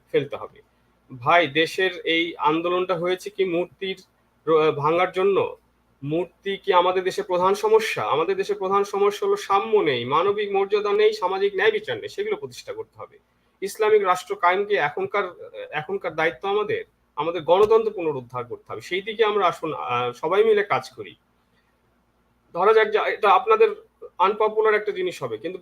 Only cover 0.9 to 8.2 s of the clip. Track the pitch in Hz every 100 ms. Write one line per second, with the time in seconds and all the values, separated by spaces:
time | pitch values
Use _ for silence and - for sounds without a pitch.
0.9 | _ _ 131 135 175 151 151 160 - 185
1.9 | 175 165 165 170 - 151 160 175 180 185
2.9 | 175 180 185 202 - 190 165 180 _ 190
3.9 | 190 _ _ _ _ 151 160 156 139 147
4.9 | 170 180 185 196 180 156 - _ _ _
5.9 | _ 139 160 180 _ 196 196 196 180 185
6.9 | 185 185 196 180 180 185 202 226 220 214
7.9 | 143 104 139